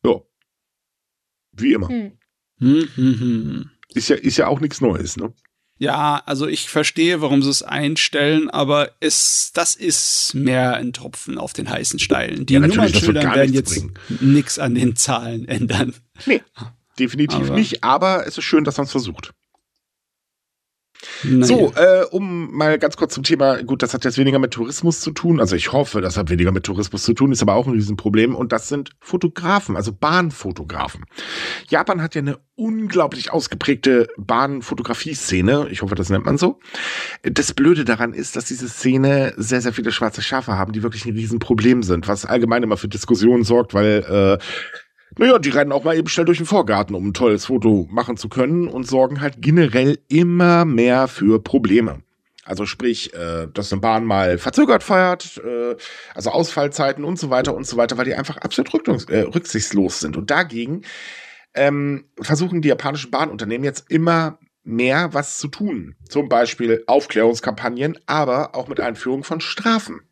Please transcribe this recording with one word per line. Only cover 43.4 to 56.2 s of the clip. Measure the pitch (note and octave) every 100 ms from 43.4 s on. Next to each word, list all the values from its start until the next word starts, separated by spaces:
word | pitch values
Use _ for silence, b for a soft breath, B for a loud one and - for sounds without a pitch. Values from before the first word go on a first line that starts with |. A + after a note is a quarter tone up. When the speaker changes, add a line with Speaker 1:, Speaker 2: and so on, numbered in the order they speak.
Speaker 1:
sorgt, | G#2+ A#2+ A#2+
weil, | G2 G#2 G#2 D2 G2+ G2 G2
äh, | B B B B B B B -
naja, | B3 A#3+
die | C#3+
rennen | C#3 C#3+
auch | C#3
mal | D3 E3
eben | E3
schnell | - E3+
durch | E3+
den | E3
Vorgarten, | G3+ A2+ G2+ F#2+ G2
um | G2+
ein |
tolles | F#2+ A#2+ G#2+
Foto | - C3 A2+ G#2 E2+
machen | G#2 B2 A2+
zu | G#2+
können | B2+ B2+ E3+ E3+
und | B2+
sorgen | A#2+ C3 C3 C#3
halt | D3 C3+
generell | B2 E3 D3+ A#2 C3+ C#3+ _
immer | D3+ F3 F3 F3 E3+
mehr | E3 A#2 B2 B2+ C3
für | - G2 A2
Probleme. | - C3+ A2+ G#2 A2+ C2+ _ _ _ _
Also | - F#2+ G2+
sprich, | - B2 A2 -
äh, | - E2+ E2 E2
dass | - G2+
eine | G2+
Bahn | A2+ A2 A2+
mal | G2 F#2 F2
verzögert | - - D4+ A#3
fährt, | - F#3+ F#3 F3+ - -
äh, | A#2 A#2+ A#2+ A#2 B B B
also | -